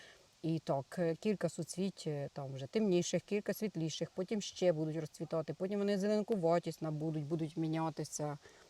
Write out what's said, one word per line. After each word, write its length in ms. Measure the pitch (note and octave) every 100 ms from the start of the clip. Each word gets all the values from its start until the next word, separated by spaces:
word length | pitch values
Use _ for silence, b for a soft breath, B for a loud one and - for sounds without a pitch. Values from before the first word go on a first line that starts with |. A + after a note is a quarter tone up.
| B B B _
І 160 | E3 D#3+
так, 380 | - C#3 - -
е, 160 | E3
кілька 340 | D#3+ G#3+ G3 E3+
суцвіть, 560 | - D#3+ - F#3+ - D#3+
е, 220 | D3 C#3
там 200 | - C3+
вже 140 | C3+ -
темніших, 560 | A3 G#3+ F3 E3+ F3
кілька 320 | - G#3 G#3
світліших, 560 | F#3+ G#3+ E3 D#3+ - E3+
потім 300 | - F#3 G#3+
ще 320 | - - F3+
будуть 240 | D#3 D#3 D#3
розцвітати, 580 | D#3 - E3 E3 D3+
потім 240 | C#3+ F#3+ G3+
вони 200 | G3+ G3+
зеленкуватість 840 | G#3 G#3+ G3+ G#3+ E3 E3+ E3 -
набудуть, 420 | D#3+ D3+ D#3+ D#3
будуть 320 | C#3+ E3 D#3 D#3+
мінятися. 840 | D#3+ D#3+ D#3+ D3+ D3+ - D3 C#3+ B B